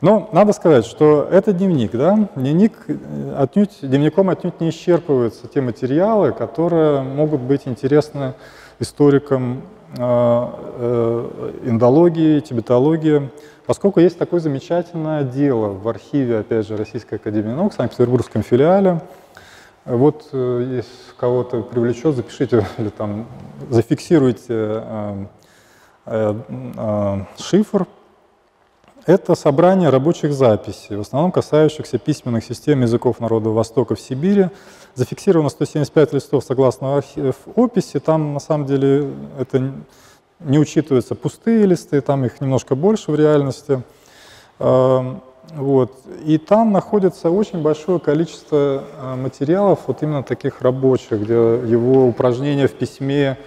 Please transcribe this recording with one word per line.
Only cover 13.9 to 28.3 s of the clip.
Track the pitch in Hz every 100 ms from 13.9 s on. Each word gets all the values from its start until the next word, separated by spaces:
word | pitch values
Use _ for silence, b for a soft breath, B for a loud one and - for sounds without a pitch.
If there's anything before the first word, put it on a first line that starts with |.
| 180
есть | 175 170
такое | 151 175
замечательное | 160 135 - 175 170 165 156 156
дело | 135 131 143 117 107
в | 95 107
архиве, | 104 - 147 123 113
опять | 107 113 104
же, | 107
Российской | 107 120 - 110
академии | 110 107 107
наук | 131 202
в | -
Санкт-Петербургском | 113 - 123 123 - 117
филиале. | 104 123 151 196 190 165 - B B B B B B B -
Вот, | 120 147 147 -
э, | 135 123 123 127 127
если | - - - -
кого-то | 123 123 120 120
привлечет, | 113 123 120 117 160 131
запишите | 113 - 131 120 95
<laughs> | -
или | 104
там | - 107 104 117 - - - 147
зафиксируйте, | 117 - 151 - 170 131 117 -
э, | 113 107 107 113 110 104 101 101 _ b b b b b b -
э, | 113 107 107 - 127 127 120
э, | 113 104 101 98 95 -
шифр. | - 185 214 202 180 _ _ _ _